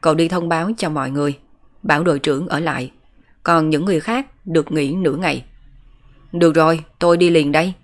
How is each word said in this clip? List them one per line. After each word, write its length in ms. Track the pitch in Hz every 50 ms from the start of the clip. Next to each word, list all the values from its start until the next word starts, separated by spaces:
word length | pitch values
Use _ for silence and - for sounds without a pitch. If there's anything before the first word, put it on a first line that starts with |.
cậu 140 | - 165 156
đi 120 | 156 165 165
thông 220 | 180 180 170 170
báo 200 | 170 160 165 196 226 226
cho 120 | - 165
mọi 220 | 151 151 135 131
người, 280 | 135 143 147 147 139 - _ _ - _ _ - _ _ -
bảo 200 | - 151 147 170
đội 160 | 185 151 143
trưởng 280 | - 156 143 135 170 -
ở 120 | - 151
lại, 320 | 165 165 143 127 127 135 _ _ _ _ _ _ _ _ _ _ _
còn 260 | - 170 165 156 156
những 160 | 156 143 165
người 140 | 196 190 156
khác 280 | - - 226 254 277 - - _ _
được 260 | 202 165 165 147 -
nghỉ 200 | 165 160 147 135
nửa 240 | 151 185 190 156 123
ngày." 300 | 147 185 165 143 127 - - - - - - - - - - - _ _ - - - - -
"Được 240 | - 170 170 165 151
rồi, 280 | 165 160 160 165 160 156 - _ _
tôi 180 | - 175 170 170
đi 120 | 180 175
liền 220 | 170 165 151 143
đây." 220 | 147 151 165 190 180 -